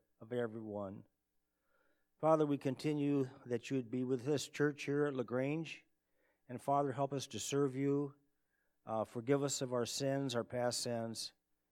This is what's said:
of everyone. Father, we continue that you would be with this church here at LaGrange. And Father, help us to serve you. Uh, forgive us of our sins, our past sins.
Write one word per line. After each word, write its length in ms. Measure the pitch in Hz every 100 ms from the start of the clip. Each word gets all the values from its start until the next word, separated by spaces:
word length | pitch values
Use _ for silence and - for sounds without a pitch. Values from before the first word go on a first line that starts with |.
| _ -
of 100 | 113
everyone. 720 | 123 117 113 110 101 98 107 110 _ _ _ _ _ _ _ _ _ _ _
Father, 260 | 156 160 151
we 100 | 139
continue 720 | 143 127 156 151 143 143 131 - 123
that 240 | 120 -
you 60 | 135
would 120 | 113
be 140 | 127
with 200 | 127 131
this 240 | 120 143 -
church 360 | - 147 147
here 240 | - 143 147
at 80 | 131
LaGrange. 680 | 113 123 135 156 156 - - _ _ _ _ _ -
And 140 | 123
Father, 300 | - 143 143
help 200 | 127 139
us 140 | 139 -
to 140 | 107
serve 360 | - 143 143 131
you. 380 | 139 143 143 - _ _ _ _ _ _ -
Uh, 180 | 110
forgive 400 | 104 123 113 139
us 200 | 139 -
of 100 | 131
our 140 | 123 113
sins, 480 | - 139 139 139 117
our 80 |
past 400 | 110 127 120 117
sins. 480 | 123 117 117 110 - - _ _ _